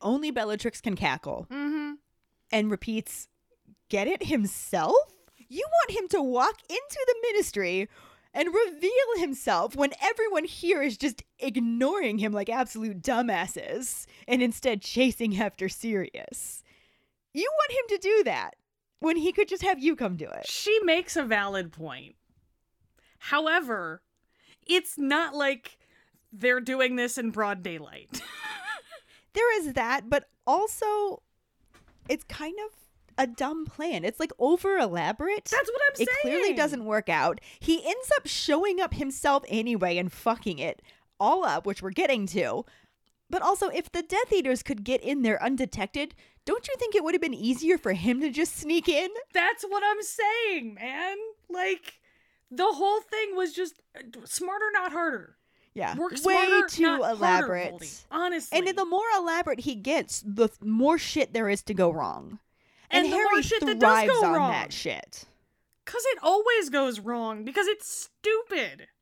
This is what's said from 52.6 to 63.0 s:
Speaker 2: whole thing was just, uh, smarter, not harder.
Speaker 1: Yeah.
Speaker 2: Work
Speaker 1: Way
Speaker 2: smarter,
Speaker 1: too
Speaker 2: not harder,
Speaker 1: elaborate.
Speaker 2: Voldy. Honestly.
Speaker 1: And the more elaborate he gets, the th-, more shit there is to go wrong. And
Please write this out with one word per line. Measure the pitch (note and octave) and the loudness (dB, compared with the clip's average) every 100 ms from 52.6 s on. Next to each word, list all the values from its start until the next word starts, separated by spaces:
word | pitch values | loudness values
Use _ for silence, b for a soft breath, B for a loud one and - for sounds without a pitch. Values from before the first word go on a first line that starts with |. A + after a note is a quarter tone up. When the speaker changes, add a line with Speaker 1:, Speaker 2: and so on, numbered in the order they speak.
| F#4+ | 2
Speaker 2:
whole | C#4+ G4 G#4+ | 2 2 0
thing | G#4+ A4 G#4+ | -2 -4 -2
was | F#4 F#4 | -2 -4
just, | F4 F4+ - _ - | -4 -8 -8 _ -20
uh, | A#3+ A#3+ A#3+ | -20 -20 -10
smarter, | - F4+ G4+ G#4+ | -6 -4 -2 0
not | G#4 F4+ | 0 -2
harder. | D#4 E4 A#3+ - _ _ _ _ | -2 -2 -4 -10 _ _ _ _
Speaker 1:
Yeah. | - C3+ C4+ | -6 -4 -2
Speaker 2:
Work | F4 | -4
Speaker 1:
Way | C#4 | 0
Speaker 2:
smarter, | E4+ F#4+ F#4+ F#4+ G4 | 2 4 6 4 4
Speaker 1:
too | - | 4
Speaker 2:
not | E4 C#4+ | 2 4
harder, | A#3 A3 | 0 2
Speaker 1:
elaborate. | F3+ F#3 - F3+ F3+ | 4 4 4 -2 -4
Speaker 2:
Voldy. | F3 D#3 - - | -8 -14 -16 -8
Honestly. | D#4 F4+ E4+ - D#4+ | -2 -2 -2 0 0
Speaker 1:
And | F#4 F#4+ | 2 0
the | |
more | F#4 F4+ A4+ G#4 | 0 0 2 0
elaborate | E4+ E4 F4 B3+ | 0 -2 -2 -2
he | C4+ | -4
gets, | A#3 G#3+ D4+ - - G#3 | -4 0 0 0 -6 -6
the | G3+ A3 | 2 2
th-, | - | 2
more | G#3+ A3 C#4 E4 | -2 4 4 4
shit | - D4+ C4+ | 0 0 0
there | A3+ A3 | 0 0
is | G3+ | -2
to | - | -2
go | F#3+ F3+ | 2 2
wrong. | D#3+ A2 - C#2 G#3+ _ b b b b | 2 -4 -6 -12 -18 _ b b b b
And | F4 | 2